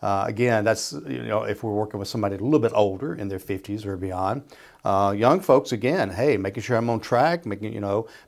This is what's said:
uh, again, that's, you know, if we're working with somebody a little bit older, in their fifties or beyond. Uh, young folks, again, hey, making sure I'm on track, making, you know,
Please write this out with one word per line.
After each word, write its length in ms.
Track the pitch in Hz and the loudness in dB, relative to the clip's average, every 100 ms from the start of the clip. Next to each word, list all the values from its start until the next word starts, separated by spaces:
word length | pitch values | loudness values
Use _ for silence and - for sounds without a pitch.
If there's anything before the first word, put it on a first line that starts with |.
uh, 240 | 101 98 101 | -2 0 0
again, 380 | 110 120 110 | 0 2 4
that's, 300 | 107 110 - 143 143 | 2 0 -2 -8 -8
you 180 | 127 | -6
know, 180 | 113 107 | -2 -2
if 200 | 110 104 | -2 -4
we're 100 | 110 | -2
working 280 | 104 107 101 | -2 -2 -6
with 80 | 98 | -6
somebody 280 | 117 101 98 | -2 -2 -2
a 20 | |
little 200 | 117 151 | 2 4
bit 140 | 113 | 4
older, 400 | 107 101 95 143 | 2 2 0 -8
in 140 | - 101 | -8 -8
their 100 | 95 | -8
fifties 460 | - 95 - 104 | -6 -8 -6 -8
or 140 | 104 95 | -6 -6
beyond. 460 | 92 92 95 127 - - - - | -6 -2 -2 -2 -8 -20 -20 -6
Uh, 300 | - 98 98 104 | 0 2 2 4
young 220 | 120 180 | 4 4
folks, 320 | 185 131 - | 6 4 4
again, 400 | 117 123 170 101 | -2 0 0 -2
hey, 260 | 92 143 104 | 0 0 2
making 260 | 98 113 | -2 -6
sure 140 | 113 117 | -2 0
I'm 140 | 117 | 2
on 80 | 113 | -2
track, 480 | - 123 151 170 110 | 0 2 4 0 -4
making, 260 | 101 107 | -8 -8
you 80 | 110 | -6
know, 280 | 101 101 113 - | -2 -2 -2 -14